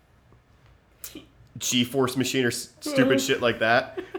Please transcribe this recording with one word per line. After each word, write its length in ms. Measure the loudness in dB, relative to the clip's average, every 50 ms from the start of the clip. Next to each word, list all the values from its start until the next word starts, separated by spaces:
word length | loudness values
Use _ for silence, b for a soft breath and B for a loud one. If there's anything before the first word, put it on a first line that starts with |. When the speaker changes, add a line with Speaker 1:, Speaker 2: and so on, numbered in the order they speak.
| _ _ _ _ _ _ -20 _ _ _ _ _ _ -20 -20 _ _ _ _ _ -18 -18 -18 -18 -20 _ _ -20 -20 -20 -14 -8
Speaker 1:
G-force 580 | -6 0 0 0 0 2 2 0 0 0 0
machine 280 | -2 -2 0 0 0 0
or 40 | 0
s-, 220 | 0 -4 -8 -12 -16 -12
stupid 240 | -8 -2 2 2 4 4
Speaker 2:
Uh-huh. 60 | 2 2
Speaker 1:
shit 220 | 2 0 0 0
like 160 | 0 0 0 2
that. 380 | 2 2 4 2 2 -2 -8 -12 -12
Speaker 2:
<laughs> 40 | -12 -14